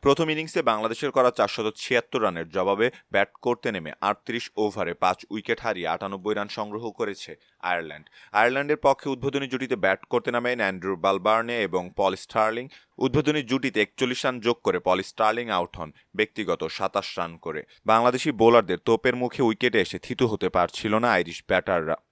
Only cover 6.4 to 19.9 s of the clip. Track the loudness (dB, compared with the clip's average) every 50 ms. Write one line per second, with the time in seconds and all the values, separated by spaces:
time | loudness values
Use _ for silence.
6.4 | -4 -8 -6 -8 -8 -8 -8 -10 -10 -10 -6 _ -6 -6 -6 -10 -14 -18 -18 _
7.4 | _ _ _ _ -4 -4 -2 -2 -4 -6 -12 -16 -18 _ _ -20 -20 -2 2 4
8.4 | 4 4 2 0 0 0 -2 2 4 2 2 _ 0 -6 -6 -2 -4 -4 -2 -2
9.4 | -4 -4 -4 -4 -2 -2 -4 0 2 2 2 2 -2 _ -2 0 0 0 -2 0
10.4 | 0 0 0 0 0 -2 -2 -2 -4 -4 -4 0 2 2 2 2 2 2 2 2
11.4 | 2 -2 -2 -2 -2 0 0 -2 -4 -4 -4 0 0 0 0 -2 -8 -4 0 0
12.4 | 2 2 0 -4 -8 -12 -16 -20 _ _ _ -2 -2 0 0 2 0 2 0 0
13.4 | -2 -2 -2 -2 -2 -2 0 0 -2 -2 _ -2 -2 -2 -2 -2 -2 -4 -4 0
14.4 | 0 0 0 _ _ -2 -2 0 2 2 0 0 0 -6 -4 0 2 2 2 0
15.4 | -2 -2 -2 -2 -2 -4 -6 -12 -12 -12 -12 _ _ _ _ -2 -2 -2 _ -8
16.4 | -4 -2 -2 -2 -2 -8 -6 -4 -6 -2 _ -2 -4 -4 -6 -6 -6 -6 -8 -12
17.4 | -12 -10 -10 -10 -10 _ _ _ _ 2 4 4 4 4 2 2 -2 -2 2 6
18.4 | 6 8 8 8 6 4 -2 -4 _ 2 2 2 2 0 0 0 -4 -6 -2 2
19.4 | 2 2 2 2 0 2 2 2 0 0